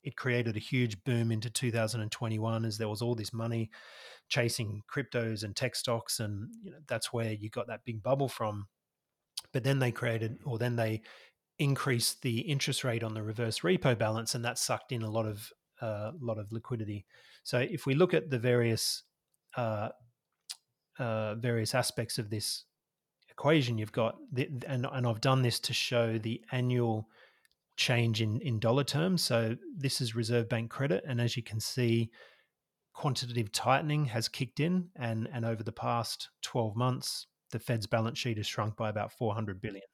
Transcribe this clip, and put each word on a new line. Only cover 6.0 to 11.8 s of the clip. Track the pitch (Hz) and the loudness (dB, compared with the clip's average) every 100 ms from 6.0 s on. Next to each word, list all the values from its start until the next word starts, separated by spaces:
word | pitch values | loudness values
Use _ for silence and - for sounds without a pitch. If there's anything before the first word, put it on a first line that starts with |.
| - - | -2 -4
and, | 107 101 131 226 | -2 -4 -8 -12
you | 196 | -16
know, | 143 156 | -16 -6
that's | 113 - | -4 -2
where | 120 113 | -2 -2
you | 110 107 | -2 -6
got | 123 110 | -6 -6
that | 110 | -8
big | - 110 | -6 -6
bubble | 110 135 135 | 0 2 2
from. | - 110 104 98 _ _ _ _ _ _ - - | 0 -2 -2 -8 _ _ _ _ _ _ -14 -4
But | 131 | -2
then | 117 139 | 2 2
they | 123 | 2
created, | 117 123 113 110 127 - | 0 -2 0 -2 -4 -6
or | 113 | -2
then | 123 120 | 0 2
they | 110 110 - - - _ _ _ | 0 0 -6 -20 -20 _ _ _
increased | 143 135 | 2 2